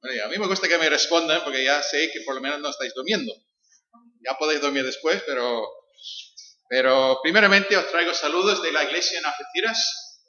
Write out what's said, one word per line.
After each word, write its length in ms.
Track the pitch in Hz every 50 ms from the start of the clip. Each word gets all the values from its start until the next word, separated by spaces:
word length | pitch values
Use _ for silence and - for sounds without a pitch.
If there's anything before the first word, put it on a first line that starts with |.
| -
Bueno, 140 | 123 127
y 40 | 113
a 80 | 104 110
mí 80 | 156
me 100 | 196 214
gusta 220 | 185 196 185 - 170
que 80 | 170
me 140 | 170 165 156
respondan 520 | 147 143 - - 170 170 165 160 156 156 -
porque 220 | 147 131 131 131
ya 180 | 131 143 147 143
sé 280 | - - 143 160 160 -
que 80 | 156
por 140 | - 143 135
lo 80 | 135 131
menos 180 | 135 147 147
no 80 | 147 147
estáis 240 | 127 - 131 123 120
durmiendo. 400 | 127 131 175 220 202 139 113 - _ _ _ _ _ _ _ _ _ _ _ _ - _ _ _ _ _
Ya 140 | 123 135
podéis 240 | - 151 156 156 147
dormir 240 | 139 143 139 139 131
después, 380 | 127 123 - - 160 170 196 -
pero, 420 | 151 139 127 120 123 120 113 110 - - - _ _ _ _ - - - - - - _ - - - _ _ _ _
pero 500 | 123 131 127 131 131 135 131 131 131 131 -
primeramente 560 | 160 175 214 214 202 196 196 196 - 208 190
os 120 | 165 -
traigo 220 | - 170 170 165 160
saludos 500 | - - 147 156 175 190 202 202 175 175
de 100 | 165 143
la 120 | 151 147
iglesia 360 | 135 147 170 175 - 190 170
en 40 | 160
Algeciras. 960 | 151 131 - - - - 165 202 226 - - - - - - - - - _ _